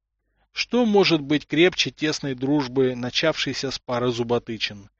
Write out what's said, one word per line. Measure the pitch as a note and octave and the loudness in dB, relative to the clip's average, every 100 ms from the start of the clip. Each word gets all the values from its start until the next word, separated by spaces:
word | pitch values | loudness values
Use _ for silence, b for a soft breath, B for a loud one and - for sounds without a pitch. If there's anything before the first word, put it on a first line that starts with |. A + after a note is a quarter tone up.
| _ _ _ _ _ | _ _ _ _ _
Что | - - A#3 A#3 | -10 -2 0 4
может | G3+ E3 E3 | 6 6 2
быть | C#3 D3+ - | 2 -2 0
крепче | D3+ F3 - C3+ | 2 2 2 -4
тесной | - D3+ D3 C#3+ | -2 -4 -4 -6
дружбы, | B2+ C3+ D3 B2+ B2+ C3 B2 | -4 0 0 0 0 0 0
начавшейся | B2 - B2+ - - B2 C3+ | -4 0 0 0 -4 -6 -8
с | - | -8
пары | - B2 B2 | -6 -2 -2
зуботычин? | A#2 A#2 A#2+ - A2 - G2+ G2 | -2 0 -2 -2 -6 -6 -8 -20